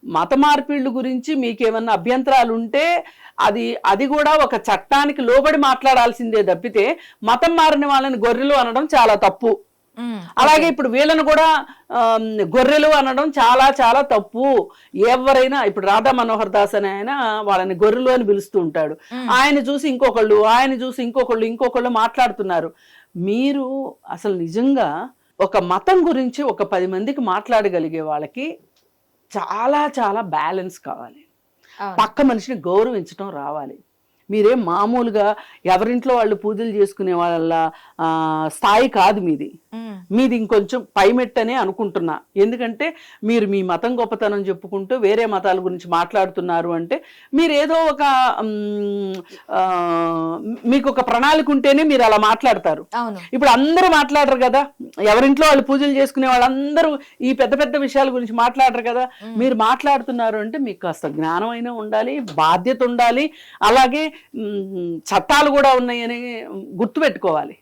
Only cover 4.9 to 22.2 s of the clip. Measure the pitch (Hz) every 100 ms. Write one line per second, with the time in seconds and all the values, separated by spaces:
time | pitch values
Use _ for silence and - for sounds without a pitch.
4.9 | 277 285 285 240 254 285 311 277 254 269
5.9 | 254 233 233 233 220 185 175 233 214 208
6.9 | 330 - _ 214 240 339 339 320 302 285
7.9 | 277 269 247 226 233 277 285 240 233 302
8.9 | 285 226 208 202 190 233 208 _ _ _
9.9 | - 240 220 170 - 277 311 330 269 262
10.9 | 240 302 320 302 302 320 311 277 - _
11.9 | - 226 226 226 214 202 240 262 302 302
12.9 | 302 269 262 302 285 233 254 269 277 240
13.9 | 254 285 226 208 220 269 254 - _ _
14.9 | 185 220 254 254 269 262 277 220 202 190
15.9 | 202 226 254 226 220 214 208 202 208 196
16.9 | 196 214 285 240 214 208 190 185 185 208
17.9 | 226 254 254 220 202 196 202 170 160 156
18.9 | 151 _ 247 254 247 269 285 240 285 294
19.9 | 254 262 233 214 208 214 233 269 262 254
20.9 | 254 240 247 254 226 226 226 254 254 247
21.9 | 233 226 226